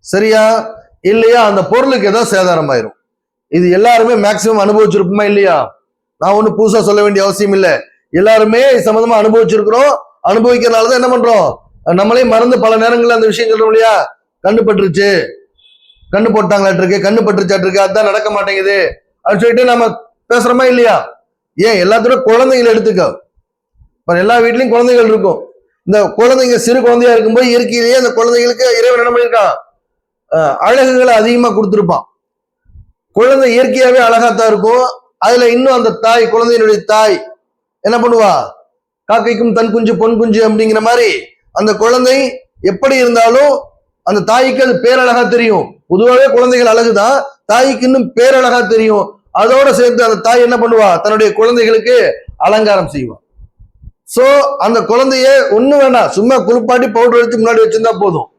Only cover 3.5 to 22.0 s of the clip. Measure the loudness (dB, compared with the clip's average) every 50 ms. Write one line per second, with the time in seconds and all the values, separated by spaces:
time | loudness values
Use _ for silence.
3.5 | -4 -2 0 0 2 2 2 2 2 2 2 0 0 0 0 -2 -2 -2 -2 -2
4.5 | 0 0 0 0 2 2 2 2 0 -2 -2 -2 -2 -2 -2 0 0 0 0 0
5.5 | 0 0 -2 -6 -10 _ _ _ _ _ _ _ _ _ -2 0 0 0 0 -2
6.5 | 0 0 0 0 0 0 0 0 0 2 0 0 0 0 -2 -2 -2 -2 -2 -2
7.5 | 0 0 0 0 -2 -2 -6 _ _ _ _ _ -2 0 2 2 2 2 2 2
8.5 | 0 0 2 2 2 2 0 0 0 0 0 0 0 0 0 2 2 2 2 2
9.5 | 0 -2 0 0 0 2 0 0 0 -2 -8 _ _ _ -4 -2 0 0 2 2
10.5 | 0 2 0 0 0 0 0 0 0 0 0 0 0 0 0 0 2 2 0 -2
11.5 | -4 -8 _ _ _ -10 -4 -2 -2 0 0 0 2 0 2 2 2 0 2 2
12.5 | 0 0 2 0 0 2 0 0 0 0 0 0 0 2 0 0 0 -2 -2 -2
13.5 | 0 0 0 2 2 2 2 2 2 0 -2 -4 -10 _ _ _ _ _ -4 -2
14.5 | 0 0 0 0 0 0 -2 -2 -2 0 0 0 0 -2 -4 -6 -12 -18 _ _
15.5 | _ _ _ _ _ _ _ _ _ _ _ _ -4 -2 -2 0 0 -2 0 0
16.5 | -2 0 0 0 0 -2 -2 -2 -2 -2 -2 -2 -2 0 0 0 -2 -2 -2 -2
17.5 | -2 -2 -2 -2 0 0 -2 0 0 0 0 0 -2 -2 -4 -4 -4 -4 -4 -4
18.5 | -4 -4 -2 -2 0 0 -2 -4 -6 -10 _ _ _ _ _ -4 -2 0 0 0
19.5 | 2 2 2 2 2 0 0 -2 -4 -8 -18 _ _ _ _ _ -2 0 0 0
20.5 | 0 2 2 2 2 2 2 2 2 0 -2 -8 -18 _ _ _ _ _ _ _
21.5 | _ -2 0 0 0 0 0 0 0 0